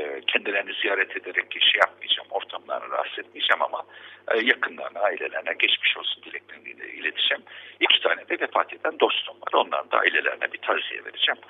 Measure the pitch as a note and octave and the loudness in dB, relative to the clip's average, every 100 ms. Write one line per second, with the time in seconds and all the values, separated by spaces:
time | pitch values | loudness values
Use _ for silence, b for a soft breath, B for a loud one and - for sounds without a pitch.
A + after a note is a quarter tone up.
0 | D2 C#2 - A#2 G#2+ G2+ G2 G2 G2+ G2 | -4 -4 0 0 0 -2 -2 -4 0 2
1 | F#2+ F#2+ F2+ F2+ - - - - F#2+ - | 0 -4 -2 -4 -2 2 4 6 2 2
2 | - - - G2 - F2 - B1+ - - | -4 -4 -2 -6 -4 -10 -6 -6 -4 -4
3 | - - - - - D#2+ D2 - - B | -4 -6 -12 -4 2 2 2 -2 -8 B
4 | B B - A2+ A#2 A#2+ - E2 C#2 - | B B 0 2 4 2 0 -4 -8 0
5 | G2+ E2+ C#2 - E2 - - - - E2+ | 0 0 -4 -4 -6 0 2 2 2 0
6 | E2 - - - - - - - - - | -4 -8 -10 -14 -14 -18 -18 -14 -14 -6
7 | D#2 - - C#3 - B B B F3+ - | -4 0 0 0 -4 B B B 2 4
8 | - E2+ - F3 C#3 - F2 - D#3 D3+ | 4 0 -2 -4 0 0 0 -2 -4 2
9 | A2+ - - - - D#3 G2 C#2+ - - | 2 2 -4 -10 0 2 2 0 0 2
10 | F#2 E2+ C#2+ - - - - F2 - A1 | 4 2 0 -2 -6 -4 -2 -2 -2 -8
11 | - - - - | -12 0 0 0